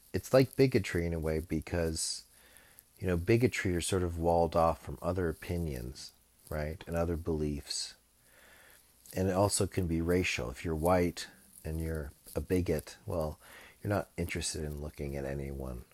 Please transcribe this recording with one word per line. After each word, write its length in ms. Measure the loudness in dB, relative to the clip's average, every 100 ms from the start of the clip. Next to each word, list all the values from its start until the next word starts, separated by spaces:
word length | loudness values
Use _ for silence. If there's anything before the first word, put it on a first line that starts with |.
| _
it's 200 | -6 4
like 220 | 6 6 4
bigotry 500 | 4 4 0 -2 0
in 80 |
a 60 | 0
way 200 | 0 0
because, 840 | 0 -4 -2 0 0 -2 -4 -6 -12 -20 -20 -20 -20 -20 -20 -6
you 80 | 0
know, 120 | 0
bigotry 580 | 4 6 4 2 0 0
are 60 |
sort 220 | 2 0
of 140 | 0 0
walled 380 | 4 4 4 6
off 260 | 4 2
from 160 | -6 -6
other 260 | -2 0 -2
opinions, 840 | -2 -4 -4 -4 -6 -8 -12 -16 -20 _ _ -8
right, 340 | -6 -4 -6 -4
and 80 | -2
other 220 | 0 0
beliefs. 800 | -2 -2 0 -4 -6 -8 -8 -12 _ _ _ -20 -20 -20 -20 -20 _ _ -8
And 140 | -2 0
it 60 |
also 340 | 4 2 2 0
can 180 | 0 0
be 160 | 0
racial. 480 | 2 2 2 -2 -6
If 140 | -6
you're 120 | -4 0
white 520 | 4 4 4 -2 -12 -16 -20 -14 -6
and 160 | -4
you're 320 | -4 -4 -6 -12 -8 -6
a 60 |
bigot, 560 | 0 0 2 -2 -4 -14 -6
well, 320 | -4 -4 -6 -16 -20 -20 -10
you're 120 | -4
not 140 | -2 -4 -4
interested 480 | -4 -4 -4 -4
in 180 | -6 -6
looking 340 | -8 -8 -6 -6
at 100 | -4
anyone 560 | -6 -6 -6 -8 -10 -12